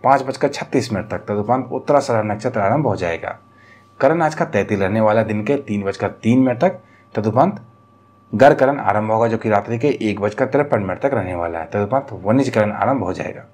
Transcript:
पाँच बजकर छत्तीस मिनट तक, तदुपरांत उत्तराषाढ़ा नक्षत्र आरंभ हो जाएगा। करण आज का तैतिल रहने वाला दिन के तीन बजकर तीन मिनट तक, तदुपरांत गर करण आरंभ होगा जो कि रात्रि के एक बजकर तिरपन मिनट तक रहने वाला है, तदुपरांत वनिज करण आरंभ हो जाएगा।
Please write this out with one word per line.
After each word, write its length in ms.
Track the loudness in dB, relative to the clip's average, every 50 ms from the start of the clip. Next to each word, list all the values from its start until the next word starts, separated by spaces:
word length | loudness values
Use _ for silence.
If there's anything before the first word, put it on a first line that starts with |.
| 4
पाँच 180 | 4 2 2 2
बजकर 240 | -4 -4 -2 -2
छत्तीस 440 | -2 -2 -4 -10 -2 -2 -2 -2 -2 -4
मिनट 160 | -6 -4 -6
तक, 100 | -8 -8
तदुपरांत 480 | -6 -4 -4 -4 0 0 -2 -2 -2 -6
उत्तराषाढ़ा 500 | -8 -8 -2 2 2 2 2 2 0 0 0
नक्षत्र 360 | -2 -4 -4 -4 -4 -2 0
आरंभ 280 | 0 0 0 2 0
हो 80 | 0 -2
जाएगा। 420 | -2 -2 -4 -4 -6 -8 -10 -12 -12 -18 -20 -20 -20 -20 -20 -20 -20 _ _ _ 2
करण 220 | 2 2 4 4
आज 140 | 0 0 0
का 100 | -2 -4
तैतिल 340 | 0 0 -2 0 0 0 0
रहने 220 | 0 0 2 2
वाला 220 | 2 4 4 2 2
दिन 200 | 0 -2 -4 0
के 120 | 0 -2
तीन 260 | -2 -2 -4 -4 -2 -2
बजकर 240 | -4 -4 -2 -4 -6 -6
तीन 260 | -2 0 2 4 4
मिनट 200 | 4 2 2 2
तक, 200 | 0 0 0 -2 -16 _ -20 _ _ _ -6
तदुपरांत 460 | -4 -2 0 2 2 2 2 0 -6 -16 -20 _ _ _ _ _ _ _ _ _ _ _ _ 2
गर 200 | 6 8 8 8
करण 260 | 6 4 2 2 0
आरंभ 320 | 0 0 0 0 0 0
होगा 160 | 2 2 2
जो 100 | 0 0
कि 120 | -2 0 0
रात्रि 280 | 0 0 0 -2 -4 -2
के 80 | 0 0 0 0
एक 180 | -2 -2 -2 0
बजकर 240 | -2 -4 0 -2 -2
तिरपन 360 | 0 2 0 0 2 0 -2
मिनट 200 | 0 -2 -4 -2
तक 120 | -2 -2 0
रहने 220 | -2 -2 -4 -4
वाला 240 | -4 -4 -4 -6 -6
है, 60 | -8
तदुपरांत 420 | -6 -4 -4 -2 0 -2 -4 -4 -4 -14
वनिज 340 | -6 0 2 2 2 2 2
करण 220 | 2 0 0 0
आरंभ 320 | 0 -2 0 0 0 0 -2
हो 100 | -4 -4
जाएगा। 300 | -6 -8 -8 -8 -12 -18 -20